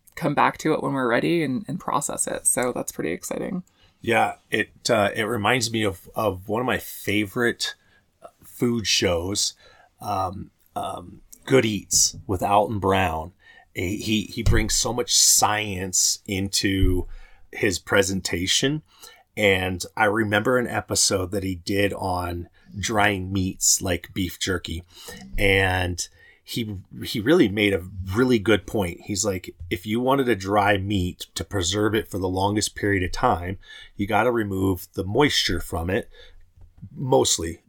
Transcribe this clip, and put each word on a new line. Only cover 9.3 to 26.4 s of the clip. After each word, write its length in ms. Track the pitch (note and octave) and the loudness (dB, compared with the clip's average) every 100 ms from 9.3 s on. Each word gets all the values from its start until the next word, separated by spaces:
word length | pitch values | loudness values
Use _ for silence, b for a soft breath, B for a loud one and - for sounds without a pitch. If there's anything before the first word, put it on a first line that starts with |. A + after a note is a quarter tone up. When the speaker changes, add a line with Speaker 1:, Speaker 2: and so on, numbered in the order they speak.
| G2+ - - b b b _ | -2 -4 -6 b b b _
Speaker 2:
um, 520 | - G2 F#2 F#2+ E2+ _ _ - | -6 -2 -2 -6 -14 _ _ -8
um, 460 | F#2 - F2 - - - - | -8 -8 -14 -20 -20 -20 2
Good 200 | C3 A#2 | 4 4
Eats 500 | G#2 - - - - - | -2 -2 0 0 -2 -6
with 140 | F#2+ | -2
Alton 380 | - G2+ G#2 G#2+ | 2 4 2 0
Brown. 540 | F#2+ F#2+ F#2 D#2+ E2+ - B B B | 2 2 2 -2 -8 -14 B B B
He, 240 | - F#2 G2+ | -6 -4 -4
he, 240 | - A2 | -2 -2
he 200 | - - | -2 -2
brings 300 | G#2+ A2+ A2 - | 2 4 2 0
so 180 | A#2 | 0
much 220 | A#2+ A#2+ - | -2 0 2
science 1040 | - - G#2 G#2 G#2+ F#2 F#2+ - - - - | 4 4 4 2 -2 -4 -2 0 0 -2 -4
into 840 | G2 G2 - G#2 G2 F#2+ F2+ - b b b - | -2 0 0 0 4 4 2 -2 b b b -16
his 260 | - A2+ F2+ | -2 0 -2
presentation. 1040 | - G#2+ F#2+ G2 F2 E2 F2+ - C3+ D3+ - B B B _ - | 2 2 2 -2 -4 -4 0 0 0 -2 -8 B B B _ 0
And 480 | G#2 F#2+ F#2+ F#2 - - | 2 4 0 -4 -6 0
I 80 | G#2+ | 2
remember 520 | G#2+ G#2+ G#2 G#2+ B2+ | 4 2 2 4 2
an 100 | A#2+ | 2
episode 640 | G#2+ - G#2 - G2+ F#2 | -4 -2 0 2 2 0
that 120 | G2+ | -4
he 120 | F#2+ F2+ | -4 -6
did 360 | - G2 G2+ | -2 2 2
on 540 | F#2 G2 F2+ F2 F2 E2+ b b G2+ | 0 -4 -2 -4 -6 -10 b b -8
drying 540 | F#2+ A2 G2+ G2 F#2 | -2 2 2 2 -2
meats 480 | G2 F#2 - - - | 0 0 0 0 2
like 320 | F#2 F2 - | 0 -4 -4
beef 260 | - F2+ - | -4 -4 -4
jerky. 440 | - F2+ - E2 - B B B B - | -4 -4 -4 -10 -10 B B B B 0
And 720 | G2+ G2 F#2+ F#2 F2+ F2 - b b b | 4 4 4 2 0 -4 -8 b b b